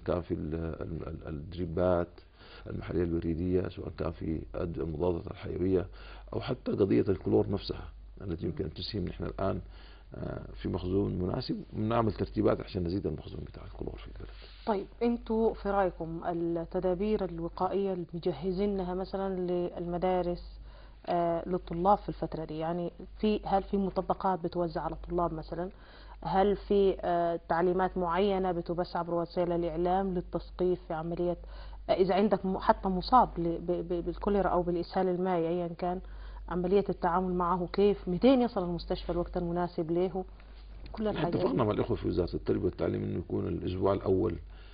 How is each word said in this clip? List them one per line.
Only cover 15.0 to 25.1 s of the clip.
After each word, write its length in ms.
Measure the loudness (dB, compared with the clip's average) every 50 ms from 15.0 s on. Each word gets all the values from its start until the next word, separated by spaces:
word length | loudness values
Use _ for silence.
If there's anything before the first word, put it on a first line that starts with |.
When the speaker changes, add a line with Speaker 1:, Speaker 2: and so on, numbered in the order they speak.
| 0
Speaker 2:
انتوا 500 | 0 0 0 -2 0 2 4 4 2 2
في 160 | 0 0 2
رايكم 520 | 4 4 4 2 2 -2 -6 -6 -6 -4 -4
التدابير 1000 | -2 -2 0 0 0 0 -2 -2 -2 -2 0 2 2 2 2 2 2 2 0 0
الوقائيه 680 | -2 -4 -4 -6 -4 -2 -2 0 0 2 2 0 0 0
اللي 120 | -2 -4 -6 -6
مجهزينها 800 | -4 -2 -2 -2 -2 -2 -2 0 0 0 0 0 0 -2 -2 -4
مثلًا 420 | -4 -4 -4 -4 -4 -2 -2 -2
للمدارس، 1200 | -2 0 0 0 0 0 -2 -4 -6 -4 -4 -2 0 2 2 2 2 2 0 -2 -4 -6 -12 -14 -14 -16 -16 -16 -18 -18 -20 -20 -10 -4
آه، 440 | 0 0 2 2 2 2 0 0 -2
للطلاب 480 | -2 -2 -2 -2 -2 2 4 4 4
في 120 | 4 2 -4
الفتره 360 | -6 -4 -6 -6 -4 -6 -6
دي، 120 | -6 -6
يعني 340 | -4 -2 -2 -2 -2 -4 -6 -6 -10 -14 -16 -4 0
في، 200 | 2 2 2 2 2
هل 180 | 2 0 0 2
في 140 | 2 0
مطبقات 640 | 2 2 2 0 0 0 0 0 0 2 0 0 0 0
بتوزع 380 | -2 0 0 -2 0 -2 -4
على 120 | -4 -4 -6
الطلاب 400 | -6 -6 -2